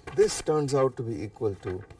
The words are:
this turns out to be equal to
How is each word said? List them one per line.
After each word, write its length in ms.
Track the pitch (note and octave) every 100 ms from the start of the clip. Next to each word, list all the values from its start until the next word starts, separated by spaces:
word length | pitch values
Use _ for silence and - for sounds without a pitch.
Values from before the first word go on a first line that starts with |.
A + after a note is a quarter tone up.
| - C#3
this 260 | G#3 -
turns 320 | - D#3 D3
out 240 | C#3 C3+ B2+
to 60 |
be 180 | A#2 A2+
equal 300 | G#2+ - A2
to 300 | F#2 - F#2 G2 -